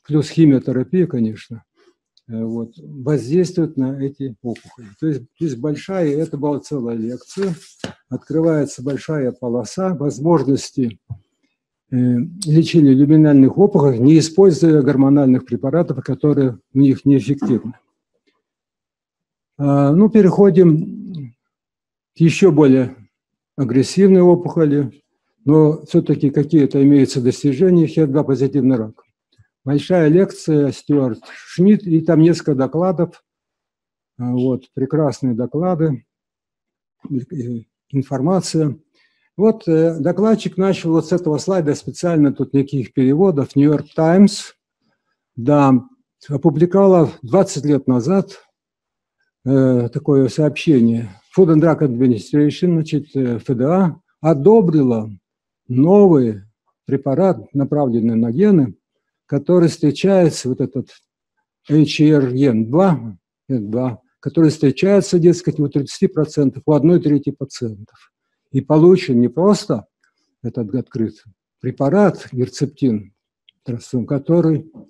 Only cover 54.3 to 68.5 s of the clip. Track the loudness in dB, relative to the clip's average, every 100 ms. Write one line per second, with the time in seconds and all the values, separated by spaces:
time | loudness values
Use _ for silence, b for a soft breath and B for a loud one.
54.3 | 2 4 4 2 0 0 -2 -6 -16 _
55.3 | _ _ _ -6 0 4 6 6 4 2
56.3 | -4 -16 _ _ _ -6 -6 -2 0 0
57.3 | -2 -6 -6 -4 -2 -2 -2 -2 -2 -2
58.3 | 0 2 2 0 -6 _ _ _ _ _
59.3 | -6 0 2 2 0 -4 0 0 2 2
60.3 | -2 -8 -4 -6 -6 -12 _ _ _ _
61.3 | _ _ _ 0 2 2 2 2 2 0
62.3 | 0 0 0 -2 0 2 0 -6 -16 _
63.3 | _ -8 -6 -4 -6 -6 -8 _ _ -6
64.3 | 0 0 2 -2 0 2 2 2 2 2
65.3 | 2 -4 -4 -4 -4 -6 -4 -2 -2 -4
66.3 | -2 -2 -2 -2 2 2 2 2 -2 -2
67.3 | -10 -14 -10 -10 -10 -20 _ _ _ _
68.3 | _ _